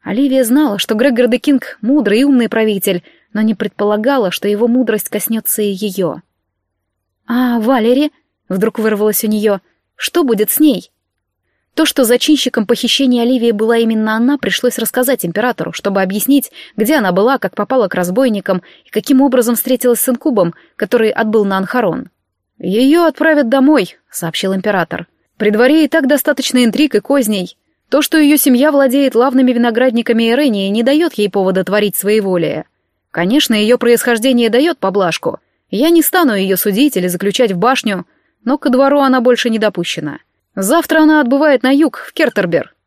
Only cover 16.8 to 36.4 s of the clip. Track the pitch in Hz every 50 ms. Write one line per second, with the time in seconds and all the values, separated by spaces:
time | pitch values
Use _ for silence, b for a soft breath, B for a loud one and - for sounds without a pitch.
16.8 | 220 226 320 294 214 185 180 190 208 247 269 254 - 185 _ - 202 - 208 214
17.8 | 214 180 - 185 180 180 185 233 269 254 214 202 - - 185 185 b b b b
18.8 | b b - 220 - - 277 262 277 277 240 254 226 233 233 220 - - 262 247
19.8 | - 247 240 - - - 247 - - 311 247 208 175 175 b b b b b -
20.8 | 214 190 - 240 226 220 - - - 220 214 220 208 196 190 190 190 - - 254
21.8 | 226 185 - - - - _ _ _ _ _ _ _ _ _ _ - - 185 220
22.8 | 254 269 311 339 339 320 - - 294 214 214 294 277 226 262 269 254 285 311 262
23.8 | 185 - - _ _ _ - - 175 165 160 - - 190 190 190 180 214 202 185
24.8 | 165 _ 170 175 175 _ _ _ _ _ _ _ 214 214 208 214 240 262 302 320
25.8 | 311 - - 330 277 254 294 277 - 311 285 - - - - 254 247 233 - -
26.8 | 311 285 - 202 - - 277 285 240 208 214 196 180 180 - _ _ _ _ _
27.8 | _ _ - 285 285 - - 311 302 285 302 285 - 294 247 240 277 311 285 277
28.8 | 277 262 240 277 277 262 - 226 247 277 247 262 262 254 240 240 240 240 220 233
29.8 | 254 262 220 233 233 - 233 226 233 226 233 269 302 277 214 196 196 196 202 226
30.8 | 233 262 285 302 349 311 - - 208 202 - 202 190 185 185 185 180 - 196 208
31.8 | 208 202 - - - 202 214 220 196 196 185 175 165 156 - 147 - _ _ _
32.8 | _ _ _ _ _ _ - 156 175 185 233 214 208 - 226 208 208 214 247 247
33.8 | - 240 240 226 - 254 233 220 214 269 254 240 233 226 208 240 294 349 320 _
34.8 | - 190 185 202 185 170 160 - - 139 107 - _ _ _ _ _ _ - 196
35.8 | 277 330 339 339 302 - - 370 339 262 214 196